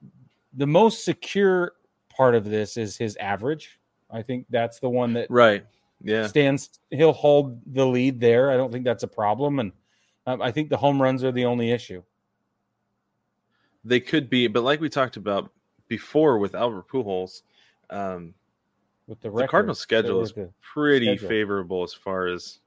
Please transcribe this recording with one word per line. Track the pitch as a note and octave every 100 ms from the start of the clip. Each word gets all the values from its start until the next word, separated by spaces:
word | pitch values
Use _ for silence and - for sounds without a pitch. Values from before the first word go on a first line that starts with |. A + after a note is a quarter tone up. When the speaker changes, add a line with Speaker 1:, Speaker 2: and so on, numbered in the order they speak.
| - _ _ _ _
Speaker 1:
the | C3+ C#3+
most | E3+ A3+ -
secure | - - - G3 G3 F#3 F3 _ _ _ _
part | - B2+
of | A#2 G#2
this | G#2+ G#2 A#2+
is | G#2 -
his | A2+ -
average. | G2 G2+ B2 D#3 - _ _ _ _
I | A2+
think | A2+ B2+ -
that's | A#2+ A#2 -
the | B2+
one | B2 A#2+
that | A#2 -
Speaker 2:
Right. | A#2+ A#2 G2+ - _ _ _
Yeah. | F#2+ A2 G#2
Speaker 1:
stands. | D3 C#3 C#3 - _ -
He'll | C#3 D#3+
hold | - D3 D3 C3+ A#2+ -
the | B2+ C3
lead | B2 C3+ B2
there. | A#2 A#2+ C#3
I | B2+
don't | C3
think | B2
that's | B2 A#2
a | -
problem, | - G#2 A2 C#3+ C#3+
and, | G2+ - _ _ _ _ B2+
um, | B2
I | A#2+
think | D3+ D3+
the | B2
home | C#3+ C#3
runs | C3 C3
are | C3
the | B2 B2
only | A#2+ A#2
issue. | A#2+ - F#2 - _ _ _ _ _ _ _ _ _ _ _ _ _ _ _ _ _
Speaker 2:
They | A2+ B2
could | - D#3 B2
be, | B2+ A#2
but | A#2+
like | B2 D3+
we | D#3
talked | C#3+ B2+ G#2+
about | G2 G2 - _ _ _ -
before | A2+ - D3 D#3 A2+
with | G2
Albert | F2+ A#2+ G2 -
Pujols, | C3+ G2+ F#2 F#2 - _ _ _ _ -
um, | G2+ G2 F2+ E2+ _ _ _ _ _ _ _ -
Speaker 1:
With | A2
the | A2
Speaker 2:
the |
Speaker 1:
record, | A2 C3
Speaker 2:
Cardinals' | F3 G#3+ -
schedule | - A2+ - F#2+
Speaker 1:
with | G2+
Speaker 2:
is |
Speaker 1:
the | G#2 F#2 _
Speaker 2:
pretty | - D3+ D3 C3+ A2+
Speaker 1:
schedule. | G2+ G2+
Speaker 2:
favorable | A2 G2+ G2 F2 F#2
as | F2
far | - G2 F#2 F2+
as, | F2+ - -